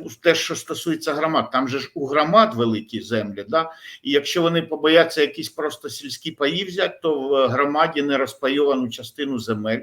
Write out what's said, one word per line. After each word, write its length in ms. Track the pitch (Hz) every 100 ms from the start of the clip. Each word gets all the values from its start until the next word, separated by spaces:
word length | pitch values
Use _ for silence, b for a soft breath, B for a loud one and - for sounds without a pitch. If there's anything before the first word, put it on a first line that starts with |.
| 127 -
те, 140 | 170 160
що 200 | - -
стосується 580 | - 143 170 156 156
громад. 380 | 147 160 147 -
Там 160 | 127 135
же 120 | 135
ж 120 | - 160
у 100 | 135
громад 500 | 143 151 208 214 117
великі 460 | 117 107 - 110
землі, 440 | 107 113 101 101 101
да? 220 | 160 160 B B B
І 80 | 135
якщо 300 | 143 143 180
вони 200 | 170 170
побояться 600 | 165 151 156 165 165 156
якісь 280 | 143 - -
просто 400 | - 147 - 147
сільські 420 | - 139 120 160
паї 320 | - 143 170
взяти, 360 | 190 180 180 -
то 180 | 160 143
в 280 | 135 135 127
громаді 540 | 131 143 151 165 151
не 160 | 143 135
розпайовану 720 | 127 - 135 143 143 131 123
частину 500 | 123 117 - 139 123
земель, 400 | 110 104 107 117